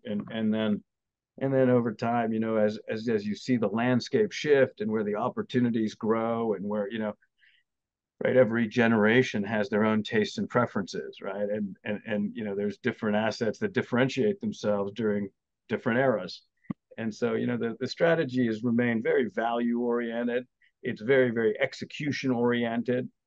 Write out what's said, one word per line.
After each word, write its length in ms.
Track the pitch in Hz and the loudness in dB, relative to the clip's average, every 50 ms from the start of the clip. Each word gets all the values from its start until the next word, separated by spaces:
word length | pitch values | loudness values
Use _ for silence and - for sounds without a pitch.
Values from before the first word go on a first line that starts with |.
| - | -6
and, 180 | 120 104 104 - - | -6 -6 -6 -6 -6
and 240 | 113 113 110 107 107 | -6 -2 0 0 0
then, 260 | 110 110 107 104 92 - _ _ _ _ _ _ _ _ _ _ - | 0 0 0 -2 -2 -6 _ _ _ _ _ _ _ _ _ _ -4
and 120 | 131 135 | -2 0
then 160 | 135 131 131 127 | 2 4 4 4
over 240 | 123 123 117 120 | 4 4 2 0
time, 400 | 107 - 120 117 120 120 117 110 | -2 -4 -2 0 0 0 0 0
you 60 | 110 110 | 0 0
know, 160 | 110 113 110 | 0 0 2
as, 220 | 107 107 107 107 110 - - | 2 2 2 2 -2 -6 -8
as, 200 | 117 110 110 120 | -6 -4 -2 0
as 180 | 113 104 101 | 0 0 0
you 80 | 104 101 | -2 -6
see 220 | - - - 127 | -4 -2 0 0
the 100 | 117 110 | 2 2
landscape 640 | 98 101 113 120 127 127 117 - - - 117 107 101 | 0 0 0 2 2 2 2 0 2 2 2 2 0
shift 500 | - - - 151 143 135 131 127 - - | -2 -2 2 4 4 4 4 2 0 -4
and 80 | 110 110 | -4 -2
where 140 | 107 113 | -2 -2
the 140 | 104 104 104 | -2 -2 -2
opportunities 800 | 104 120 127 - 113 104 - - 127 123 120 113 117 110 107 - | -2 -2 -4 -4 -6 -6 -2 0 0 2 2 2 0 -2 -2 -4
grow 580 | - 117 107 113 113 113 113 117 113 113 113 101 | -2 -2 0 0 0 0 0 0 0 0 -2 -2
and 100 | 92 98 | -2 -4
where, 240 | 101 104 107 101 101 | -4 -4 -4 -4 -4
you 120 | 117 110 | -4 -4
know, 120 | 110 107 107 - _ _ _ _ _ _ _ _ _ _ _ _ _ _ _ _ _ _ _ - | -4 -4 -6 -8 _ _ _ _ _ _ _ _ _ _ _ _ _ _ _ _ _ _ _ -2
right, 140 | - 127 120 | 0 4 6
every 320 | 127 123 107 113 117 117 104 | 6 6 6 4 0 0 0
generation 760 | 107 120 117 113 117 110 104 107 113 127 131 - - 110 | 2 4 4 6 6 6 6 6 6 4 4 2 0 -4
has 260 | 98 101 113 107 101 101 | -2 -2 -2 -2 0 0
their 140 | 107 104 | 2 2
own 220 | 110 110 107 107 104 | 4 4 2 2 0
tastes 340 | - 120 110 104 98 - - | 0 0 0 0 0 -2 -6
and 100 | 98 - | -4 0
preferences, 680 | - 120 117 - - 107 90 - - 87 67 78 - - | 0 0 0 0 -2 -4 -6 -6 -6 -8 -8 -10 -12 -12
right? 280 | - 98 95 101 104 101 | -10 -8 -6 -4 -4 -4
And, 260 | 104 107 104 98 92 - | -2 -4 -6 -6 -8 -10
and, 160 | - 113 104 95 - | -8 -8 -8 -6 -6
and, 240 | 113 107 104 104 98 | -4 -4 -2 -2 -4
you 120 | - 120 107 | -4 -6 -6
know, 100 | 104 98 | -6 -4
there's 240 | 101 101 104 98 - | -4 -4 -4 -4 -4
different 380 | - 120 117 - 117 107 104 | -4 -6 -4 -2 -2 0 0
assets 420 | 104 110 110 107 - 120 107 101 - | 0 0 -2 -2 -2 -4 -4 -4 -4
that 140 | 110 101 | -4 -4
differentiate 680 | - 120 107 - 123 120 131 135 - 135 117 104 101 - | -2 -2 -2 0 2 2 2 2 2 2 0 0 0 -2
themselves 520 | - 107 - - - 107 104 101 98 101 - | -4 -6 -6 -4 -2 -2 0 0 -2 -4 -4
during 360 | - 113 107 104 101 101 95 - _ _ _ _ _ _ - | -4 -2 -2 -2 -2 -4 -8 -10 _ _ _ _ _ _ -6
different 300 | 113 104 - 123 113 123 | -6 -2 0 0 2 2
eras. 440 | 139 131 117 98 92 87 - - _ _ _ _ _ - - _ _ _ - | 4 2 2 0 -2 -8 -12 -16 _ _ _ _ _ -12 -12 _ _ _ -10
And 160 | - 113 110 | -8 -8 -6
so, 220 | 104 - 123 117 113 | -4 -2 -2 0 0
you 140 | 113 120 123 | 0 -2 -2
know, 80 | 123 | -2
the, 200 | 113 117 117 110 - | -2 -4 -4 -4 -6
the 80 | 127 120 | -8 -6
strategy 580 | - - 170 165 165 165 156 131 123 127 123 | -2 2 2 2 4 2 0 0 0 0 0
has 160 | 113 110 107 | 0 0 -2
remained 400 | 113 120 113 117 120 120 117 110 | -2 0 2 2 2 2 0 0
very 260 | 117 160 160 143 123 104 - | 0 0 2 2 0 0 -2
value 460 | 113 113 117 120 120 120 117 120 120 | -4 -2 -2 -2 0 0 0 0 0
oriented. 680 | 120 120 117 120 120 117 117 117 120 120 120 127 127 - _ _ _ _ _ _ - | 0 0 -2 -2 -2 -4 -4 -4 -2 -2 -2 -4 -6 -8 _ _ _ _ _ _ -8
It's 180 | 92 92 90 | -8 -8 -2
very, 280 | 104 117 139 131 127 123 | 0 4 4 6 4 4
very 280 | 113 117 113 107 104 - | 2 2 2 2 2 0
execution 720 | 135 127 - - 113 - - - 156 147 135 - - 131 | -2 -2 -4 -6 -12 -10 -10 -6 -4 -4 -4 -2 -2 0
oriented, 800 | 123 117 120 120 120 120 120 117 113 120 113 127 123 123 127 123 _ _ _ | 0 2 2 2 2 0 0 -2 -2 -2 -2 -2 -2 -2 -4 -6 _ _ _